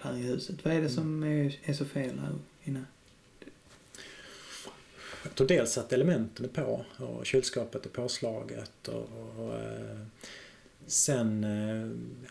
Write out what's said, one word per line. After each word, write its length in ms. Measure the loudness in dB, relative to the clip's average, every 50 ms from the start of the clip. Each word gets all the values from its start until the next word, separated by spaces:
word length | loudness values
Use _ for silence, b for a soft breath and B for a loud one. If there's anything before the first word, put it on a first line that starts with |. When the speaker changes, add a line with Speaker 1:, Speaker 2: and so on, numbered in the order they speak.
| -4
Speaker 1:
här 140 | -4 -4
i 60 | -2 0
huset. 340 | 0 0 -2 -2 -4 -6 0 2
Vad 100 | 4 4
är 80 | 4
det 0 |
Speaker 2:
Mm. 120 | 4 4 2
Speaker 1:
som 280 | 2 0 0 0 0 2
är, 340 | 4 4 4 4 4 2 -2 -2
är 80 | 0 0
så 120 | 0 0
fel 340 | -2 0 -2 -2 -2 -2 -4
här 140 | -4 -4 -4 -4 -6 -10 -16 -10 -6
inne? 200 | -4 -4 -4 -4 -8 -14 -20 -20 -20 -20 -20 -20 -20 -20 -20 -20 -20 -20 -20 -20 -20 -20 -20 -20 -20 B B B B B B B B B B B B B B B B B B B -20 B B B B B B B
Speaker 2:
Jag 120 | B 2
tror 120 | 4 6
dels 320 | 8 8 6 6 4 2 0
att 140 | 0 2 4
elementen 520 | 6 6 6 6 4 2 0 -2 -6 -6
är 40 | -4
på 360 | -2 0 0 0 0 -2 -4 -8 -10
och 300 | -10 -8 -6 -6 -4 -2
kylskåpet 600 | 4 4 4 4 4 0 -2 -2 -2 -4 -8 -8
är 40 | -6
påslaget 1000 | -4 -4 -2 -2 -2 -2 -2 -2 -2 -2 -6 -6 -8 -8 -10 -10 -14 -12 -8 -6
och, 60 | -6 -6 -6 -8 -10 -12
och, 260 | -12 -10 -8 -8 -6
och, 80 | -4 -4 -4
eh, 380 | -4 -4 -6 -6 -8 -8 -8 -10 -10 -12 -14 B B B B B B B B B B B B B -6
sen, 580 | 0 2 4 6 6 6 4 4 4 4 4 2
eh, 460 | 2 2 2 0 0 0 -2 -2 -4 -6 -6 -8 -8 -10 -12 -10 -2